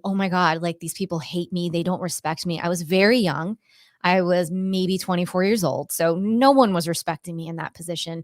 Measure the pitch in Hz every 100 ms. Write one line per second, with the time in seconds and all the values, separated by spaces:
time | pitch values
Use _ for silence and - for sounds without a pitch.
0 | 196 196 190 180 180 165 170 165 165 -
1 | 190 180 139 175 175 180 175 170 170 185
2 | 180 - 156 160 180 165 170 175 160 190
3 | 202 247 185 151 165 226 _ _ _ _
4 | 180 185 180 180 170 185 190 190 185 190
5 | - 180 175 185 185 226 170 131 143 -
6 | 165 170 202 226 262 277 240 180 165 165
7 | - 160 - 165 165 165 156 - 165 165
8 | - 165